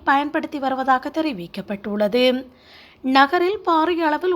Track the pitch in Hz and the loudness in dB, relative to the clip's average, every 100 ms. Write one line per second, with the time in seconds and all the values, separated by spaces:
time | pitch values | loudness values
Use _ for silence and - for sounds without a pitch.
0 | - 277 294 320 302 294 262 262 262 254 | 0 0 0 -4 -6 -6 -4 -2 0 0
1 | 277 302 320 214 170 - 190 202 214 208 | 0 -4 -4 -4 -10 -12 -10 -10 -6 -2
2 | 208 233 254 254 269 _ _ - - _ | 0 2 2 0 -6 _ _ -20 -20 _
3 | 262 262 277 359 349 415 370 320 320 339 | 2 4 4 4 0 -2 0 2 2 0
4 | 330 294 359 | 0 0 0